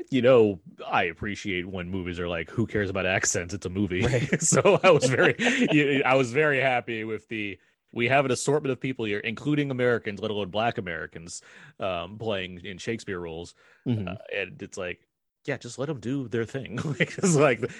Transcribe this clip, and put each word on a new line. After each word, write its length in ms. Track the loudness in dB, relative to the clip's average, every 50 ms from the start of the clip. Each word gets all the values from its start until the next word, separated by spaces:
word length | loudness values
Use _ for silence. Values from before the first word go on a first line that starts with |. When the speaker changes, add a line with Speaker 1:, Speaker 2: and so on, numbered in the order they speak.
| -6 -2
Speaker 1:
you 100 | 2 4
know, 400 | 8 8 10 10 8 6 4 -2 -8 -18 -18 -14 -8
I 180 | -2 0 0 0
appreciate 600 | 0 -2 -6 -8 -8 -8 -6 -6 -4 -4 -4 -4
when 220 | -6 -6 -8 -6 -6
movies 300 | -4 -4 -4 -4 -4 -4
are 80 | -4
like, 220 | -4 -4 -4 -6 -4
"Who 160 | -2 -2 -2
cares 240 | 0 0 -2 -2 -2
about 160 | -2 -2 0
accents? 480 | 0 0 0 0 0 -2 -2 -4 -6 -8
It's 120 | -8 -8
a 40 | -6
movie." 360 | -2 -2 -2 0 0 0 0
Speaker 2:
Right. 360 | 2 2 0 0 0 0 0
Speaker 1:
<laughs> 0 |
So 380 | 2 2 2 4 6 6 6 6 6
I 80 | 6
was 140 | 6 6 4 2
very, 260 | 4 4 4 4 4
Speaker 2:
<laughs> 300 | 2 0 0 2 2 2 4
Speaker 1:
you, 320 | 4 4 4 4 2 2 4
I 100 | 4 4
was 160 | 4 2 2
very 300 | 2 2 2 2 2 2
happy 420 | 2 2 0 0 -2 -4 -6 -6 -6
with 240 | -6 -6 -8 -8
the, 320 | -8 -8 -6 -6 -6 -8 -12 _ _ _ _ _ _
we 160 | -4 -2 2
have 160 | 4 4 4 4
an 80 | 2
assortment 400 | 0 0 0 0 0 0 0 -2
of 80 | -4 -4
people 240 | -4 -6 -4 -4 -2
here, 160 | -2 -2 -2
including 520 | -4 -4 -6 -4 -2 0 0 0 0 -2
Americans, 500 | 0 0 2 2 2 2 -2 -6 -8 -6
let 100 | -4 -4
alone 200 | -2 -2 -4 -2
Black 260 | -2 0 0 0 -2
Americans, 640 | -2 -6 -6 -6 -8 -8 -10 -12 -14 -14 -14 -16 -16 -18 -20 -20 -20 -20 -18 -10 -6
um, 360 | -4 -4 -4 -4 -6 -8 -10
playing 440 | -8 -4 -4 -4 -4 -4 -6 -10 -12 -12
in 140 | -14 -12
Shakespeare 420 | -10 -8 -6 -6 -6 -6 -8 -8 -6
roles. 360 | -6 -8 -8 -10 -12 -14 -16 _ _ _ _ _ -4
Speaker 2:
Mm-hmm. 220 | -2 -2 -2 -2
Speaker 1:
Uh, 80 | -6 -8 -10 -10 -8 -6
and 280 | -6 -6 -6 -8 -14
it's 160 | -14 -12 -10
like, 220 | -8 -8 -8 -8 -10 _ _ _ _ _ _ _ _ -8
yeah, 120 | -8 -8
just 200 | -8 -8 -12 -8
let 120 | -8 -6 -6
'em 100 | -6 -6
do 300 | -4 -4 -4 -4 -4 -4
their 160 | -2 -2 -2
thing. 320 | -2 -6 -8 -8 -8 -8
<laughs> 80 | -6 -4
Like, 320 | -4 0 -2 -2 -2 -2
it's 180 | 0 2 4 6
like, 260 | 6 6 6 4 2 -2 -6 -6